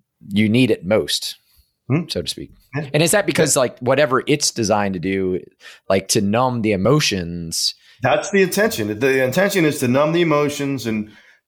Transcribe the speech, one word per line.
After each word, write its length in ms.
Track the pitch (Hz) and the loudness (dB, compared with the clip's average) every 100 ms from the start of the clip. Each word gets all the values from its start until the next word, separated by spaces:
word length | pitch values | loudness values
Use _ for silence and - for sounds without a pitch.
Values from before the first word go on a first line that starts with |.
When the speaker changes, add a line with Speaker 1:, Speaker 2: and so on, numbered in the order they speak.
| _ _ - | _ _ -4
Speaker 1:
you 200 | 98 107 | 0 2
need 220 | 117 123 | 4 2
it 140 | 98 | 0
most, 520 | 85 104 73 - - - _ _ _ _ - | 0 0 0 -4 -6 -12 _ _ _ _ -2
Speaker 2:
Hmm. 200 | 143 160 | -2 -2
Speaker 1:
so 140 | 92 | -6
to 60 | - | -6
speak. 240 | - 71 - _ | -10 -14 -20 _
Speaker 2:
Yeah. 160 | 135 147 | -10 -4
Speaker 1:
And 100 | 151 | 0
is 100 | 165 | 2
that 140 | 208 175 | 2 0
because, 300 | 170 156 143 | 0 2 2
Speaker 2:
Yeah. 40 | |
Speaker 1:
like, 180 | 123 - | 0 -2
whatever 440 | 123 131 147 127 - | 0 2 2 2 0
it's 240 | 147 - | 0 0
designed 440 | - 104 104 101 | -2 0 2 0
to 60 | 92 | -2
do, 400 | 90 95 92 92 - _ - - - | -2 -2 0 -2 -6 _ -20 -10 -2
like, 200 | 98 - | 0 0
to 120 | 117 | 0
numb 420 | 101 113 131 123 | 2 2 0 0
the 100 | 107 | 0
emotions? 1000 | 98 107 147 - 98 85 87 82 - - - - - | 2 2 2 2 -2 -6 -8 -8 -4 -4 -6 -14 -6
Speaker 2:
That's 280 | 127 151 - | 0 0 0
the 120 | 196 | 0
intention. 560 | 185 196 214 - 104 107 | 2 2 0 0 -4 0
The 260 | 135 135 | 0 2
intention 400 | 127 175 196 196 | 2 0 0 2
is 160 | 156 - | 0 0
to 80 | 123 | 0
numb 240 | 131 151 | 2 2
the 80 | 165 | 2
emotions 680 | 170 147 147 143 139 135 117 | 2 2 0 -2 -6 -4 -4
and 240 | 110 104 - _ _ | -4 -6 -14 _ _